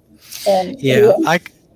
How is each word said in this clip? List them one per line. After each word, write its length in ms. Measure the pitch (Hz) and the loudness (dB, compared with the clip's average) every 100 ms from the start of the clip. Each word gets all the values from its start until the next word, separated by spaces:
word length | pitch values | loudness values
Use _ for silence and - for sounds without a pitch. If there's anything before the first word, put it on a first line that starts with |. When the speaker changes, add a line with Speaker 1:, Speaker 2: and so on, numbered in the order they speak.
| _ _ - - - | _ _ -20 -8 -2
Speaker 1:
And 320 | 190 180 139 | -2 -2 -6
Speaker 2:
Yeah, 320 | 135 127 214 - | -2 2 4 2
Speaker 1:
yeah. 100 | - | 0
Speaker 2:
I, 120 | 170 - _ _ | -2 -4 _ _